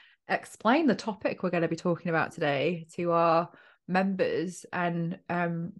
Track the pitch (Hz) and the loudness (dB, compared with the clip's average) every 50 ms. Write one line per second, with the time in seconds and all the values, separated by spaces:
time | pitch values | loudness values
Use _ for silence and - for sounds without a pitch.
0 | - _ _ _ _ - 139 - - - - - - 214 254 311 339 269 196 - | -20 _ _ _ _ -2 -2 -2 -4 -6 -16 -4 2 2 4 4 4 4 2 2
1 | - 226 202 - - 285 - - - 180 175 170 165 160 170 - - 185 170 160 | 0 -6 -6 -4 -4 -4 -4 -2 -2 -2 0 2 0 0 -2 -2 0 -2 -2 0
2 | - 170 160 160 135 - - - 165 147 143 135 135 170 180 165 165 - - - | -2 -2 0 0 0 -2 -2 -2 0 0 2 2 0 0 -2 -4 -8 -12 -8 -6
3 | 175 170 170 170 170 165 165 165 175 170 - - - - - _ _ - 180 185 | -2 0 2 4 4 4 4 4 2 0 -6 -20 -20 -20 -20 _ _ -2 0 0
4 | 196 196 196 185 165 - 82 131 165 185 175 - - - - 180 175 175 170 170 | 2 2 0 0 0 0 0 -2 -2 -4 -6 -10 -14 -8 -6 -2 -2 -2 0 -2
5 | 170 165 175 - _ - 175 175 175 170 170 165 170 - - | -2 -4 -4 -8 _ -6 -2 -2 0 -2 -2 -4 -6 -8 -10